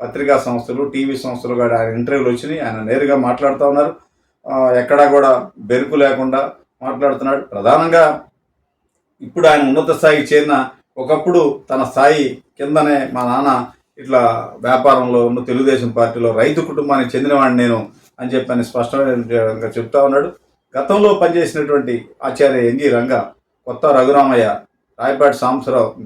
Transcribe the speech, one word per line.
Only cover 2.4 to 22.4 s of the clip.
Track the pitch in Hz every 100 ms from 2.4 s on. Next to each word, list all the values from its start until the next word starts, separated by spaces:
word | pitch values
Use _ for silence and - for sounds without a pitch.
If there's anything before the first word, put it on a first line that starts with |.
| 143 160
ఆయన | 120 113
నేరుగా | 110 135 139 135
మాట్లాడుతూ | 123 123 139 135 143
ఉన్నారు. | 143 139 - _ _ _ _ -
ఆ, | 135 131
ఎక్కడా | 123 123 143 143
కూడా | 143 135 123 - -
బెరుకు | 104 127 143 151
లేకుండా | 139 131 131 135 - - _ -
మాట్లాడుతున్నాడు. | 131 127 139 - 135 135
ప్రధానంగా | - 101 123 - 165 165 151 - - _ _ _ _ _ _ _ _ -
ఇప్పుడు | - 175 160
ఆయన | 151
ఉన్నత | 135 139 156 151
స్థాయికి | 160 147 - 147
చేరిన, | 147 139 127 - _ -
ఒకప్పుడు | 135 151 160 175 151 - -
తన | 131
స్థాయి | 123 131 139 156 131 - _ -
కిందనే | 139 156 147 143 131
మా | 123
నాన్న | 123 131 139 123 120 - _ -
ఇట్లా | 131 131 117 117 - -
వ్యాపారంలో | 120 131 143 127 123 120 120
ఉన్న | 123
తెలుగుదేశం | 123 123 135 123 120
పార్టీలో | 113 117 120 117
రైతు | 110 135 156
కుటుంబానికి | 156 147 143 135 120 127
చెందినవాడిని | 143 143 131 123
నేను | 120 113 104 - _ -
అని | 123
చెప్పని | 127 123 123
స్పష్టంగా | 117 123 120 139 135 123 113 117 113 110 110
చెప్తా | 117 113 143
ఉన్నాడు. | 139 139 - - _ _ _ 131
గతంలో | 143 202 208
పనిచేసినటువంటి | 190 170 170 156 151 143 143 123 117 - -
ఆచార్య | 131 123